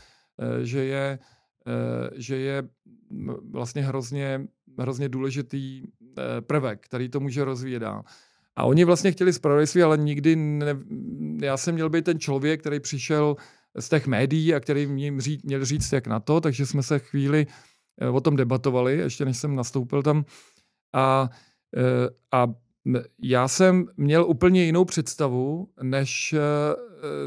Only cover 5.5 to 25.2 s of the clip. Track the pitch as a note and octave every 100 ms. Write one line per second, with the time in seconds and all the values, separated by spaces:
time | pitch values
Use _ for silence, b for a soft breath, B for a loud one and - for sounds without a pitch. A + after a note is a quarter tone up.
5.5 | C#3 C3+ C3 - _ B2 C3 B2+ A#2+ A#2
6.5 | D3 C3 G#2 _ B2+ B2+ C#3 C#3 B2+ C3+
7.5 | B2+ C3 B2 A2 G#2 A2 b b b b
8.5 | - A#2+ D3 F3 E3+ F#3+ D3+ F3+ D3 D3+
9.5 | C#3+ D3 F3+ E3 D3+ D3+ C#3+ D3 D#3+ D3+
10.5 | D3 D3 C#3 - - - - D3+ D#3 C#3
11.5 | C3+ - E3 D#3+ E3 E3 D#3+ - C#3 D3
12.5 | D#3 D3+ D3 D3 C#3 - D3+ D3 D3 B
13.5 | B B - - D#3 C#3 A2 C3+ D#3+ D#3+
14.5 | D3+ - C#3+ C#3+ C#3 C#3+ C#3 B2 D3+ C#3+
15.5 | C3+ C3 D3 - C#3 A#2+ A2 B2 D#3 D#3+
16.5 | B2+ C3+ C#3+ B2 D3 - C#3+ C#3 D3+ D3
17.5 | B B B B - B2+ B2+ C#3+ C#3+ B2
18.5 | B2+ C#3 B2+ B2+ D3 D3+ - C3+ A#2+ D3+
19.5 | C3+ A#2+ C#3 B2 C#3+ C#3+ D3+ D3 b b
20.5 | b b b _ - C3 C3 C3 b b
21.5 | b _ - B2+ B2+ B2 - _ B2+ B2
22.5 | A2+ _ _ - B2 - _ B2+ B2 C3
23.5 | - F#3 F#3 F3 - C#3+ D#3 E3+ C#3 F3+
24.5 | F#3 E3 E3 F3+ - - -